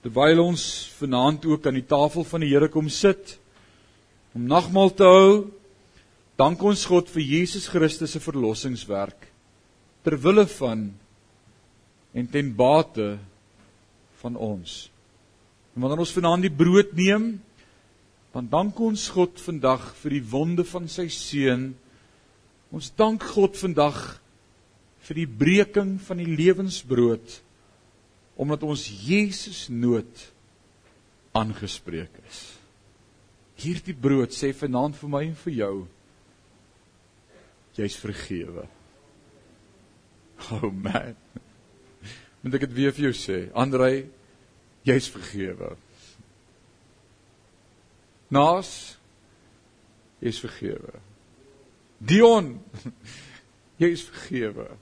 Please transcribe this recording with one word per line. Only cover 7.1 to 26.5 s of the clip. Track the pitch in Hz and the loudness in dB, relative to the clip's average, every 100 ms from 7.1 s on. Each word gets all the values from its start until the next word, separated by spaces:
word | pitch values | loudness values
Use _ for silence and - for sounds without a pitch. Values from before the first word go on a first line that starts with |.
vir | 165 | -6
Jesus | 139 156 175 202 - | -2 0 -2 -6 -4
Christus | 175 156 156 160 | 0 0 0 -8
se | 160 | -8
verlossingswerk, | - 143 110 107 135 117 - 101 101 - - _ _ _ _ _ _ _ - | -6 -2 -2 -2 -6 -8 -6 -6 -6 -10 -20 _ _ _ _ _ _ _ -4
ter | 147 | 0
wille | 147 208 202 - | 4 4 4 0
van | 127 110 101 101 _ _ _ _ _ _ _ _ _ _ _ 123 | -4 -4 -6 -10 _ _ _ _ _ _ _ _ _ _ _ -8
en | 123 | -4
ten | 147 143 | -4 -4
bate | 107 127 151 156 147 104 104 98 _ _ _ _ _ _ _ _ _ | 2 4 4 2 -4 -6 -6 -16 _ _ _ _ _ _ _ _ _
van | 120 120 | -12 -8
ons. | 110 98 87 - - _ _ _ _ _ _ _ _ 123 | -8 -8 -12 -16 -20 _ _ _ _ _ _ _ _ -6
En | |
wanneer | 131 151 | -4 -2
ons | 170 185 | -2 0
vanaand | 170 175 185 | 0 2 0
die | 143 | 2
brood | 175 190 202 160 | 6 6 4 2
neem, | 185 208 233 202 - _ _ _ _ _ _ _ _ | 2 2 0 -6 -16 _ _ _ _ _ _ _ _
dan | 131 120 | -12 -2
dank | 147 202 202 | -2 -2 -2
ons | 226 208 - | -4 -2 -4
God | 185 180 - | 0 0 -2
vandag | - 160 131 127 - - | -10 -2 0 0 -4 -10
vir | 147 143 | -6 -6
die | 113 | -4
wonde | 131 165 175 175 | -2 -2 -2 -4
van | 180 165 | -6 -10
sy | - 170 | -8 -8
seun. | - - 143 135 123 135 127 _ _ _ _ _ _ _ _ _ | -8 -8 0 0 0 -4 -12 _ _ _ _ _ _ _ _ _
Ons | 160 - - | -14 -12 0
dank | 220 220 - | 0 0 -4
God | 208 190 - | 0 0 0
vandag | 190 151 147 - - - _ _ _ _ _ _ _ _ - | -4 0 0 -2 -14 -18 _ _ _ _ _ _ _ _ -10
vir | 151 | -8
die | 160 | -6
breking | 110 143 190 202 208 196 190 | 0 4 4 4 0 -2 -6
van | - 180 | -8 -8
die | 170 | -4
lewensbrood, | 156 170 | 2 4